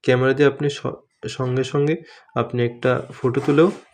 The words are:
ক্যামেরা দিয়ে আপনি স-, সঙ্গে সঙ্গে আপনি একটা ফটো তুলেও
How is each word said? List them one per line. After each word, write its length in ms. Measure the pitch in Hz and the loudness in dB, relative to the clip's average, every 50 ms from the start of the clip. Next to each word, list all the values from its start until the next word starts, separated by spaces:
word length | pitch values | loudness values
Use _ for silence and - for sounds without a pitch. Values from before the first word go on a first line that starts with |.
ক্যামেরা 300 | - - 127 123 131 131 | 2 2 2 2 2 0
দিয়ে 160 | 135 135 147 139 | 2 4 2 2
আপনি 220 | 139 - 147 143 | 2 0 -4 -4
স-, 160 | 139 - - - - - _ _ _ _ - - | -4 -4 -8 -8 -8 -8 _ _ _ _ -14 -12
সঙ্গে 360 | - - 131 127 123 131 131 | -6 -6 -4 -2 -2 -2 -2
সঙ্গে 320 | 127 - 143 143 151 160 165 165 - - - _ _ _ | -2 0 0 0 0 -2 -4 -6 -20 -20 -20 _ _ _
আপনি 280 | 120 117 117 123 123 | -4 -4 -2 -2 -2
একটা 400 | 120 117 120 120 - 127 123 127 - - | -2 -2 -2 -2 0 0 0 0 -4 -10
ফটো 280 | - - - 127 120 139 123 | -12 -4 -2 -2 -2 0 0
তুলেও 260 | - 143 147 165 196 214 - - _ | 2 4 4 4 4 2 -6 -18 _